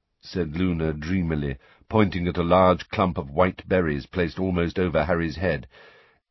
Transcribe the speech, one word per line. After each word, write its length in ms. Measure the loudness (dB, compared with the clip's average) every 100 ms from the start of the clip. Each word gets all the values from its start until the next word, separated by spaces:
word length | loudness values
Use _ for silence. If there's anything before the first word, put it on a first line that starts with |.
| _ _
said 360 | -8 -4 -4 0
Luna 360 | 0 0 -2
dreamily, 640 | -4 -2 -2 0 -2 -4 -6 _ _ -2
pointing 400 | 2 2 0 -2
at 80 | 0
a 60 |
large 460 | 4 6 6 4 -2
clump 260 | 0 0 -2
of 140 | -4
white 360 | 0 0 0 -2
berries 380 | 0 0 -2
placed 340 | -4 -4 -4 -2
almost 400 | -2 0 0 0
over 260 | 0 0
Harry's 320 | 0 0 -2 -2
head. 300 | -2 -2 -6 -20 -20 _ _ _ _